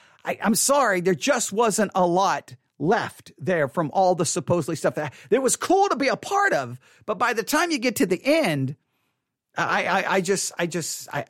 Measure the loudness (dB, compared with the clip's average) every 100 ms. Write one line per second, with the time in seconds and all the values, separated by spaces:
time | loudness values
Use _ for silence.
0 | _ _ -8 -4 0 0 2 2 2 2
1 | 0 0 0 0 0 0 2 2 0 2
2 | 2 4 2 0 -6 -20 _ _ 0 0
3 | -2 -10 -20 -10 -2 0 0 0 -2 2
4 | 4 4 0 -2 0 -2 0 -2 -2 -2
5 | -6 -10 -2 0 2 -2 2 2 2 0
6 | -2 -2 -2 0 2 0 -4 -10 -18 _
7 | -8 -2 -2 -2 0 0 0 0 -2 0
8 | 0 0 2 2 2 0 -4 -6 _ _
9 | _ _ _ _ _ -6 -2 -2 0 -2
10 | 0 -2 0 -2 -4 -6 -6 -4 -8 -10
11 | -10 -10 -4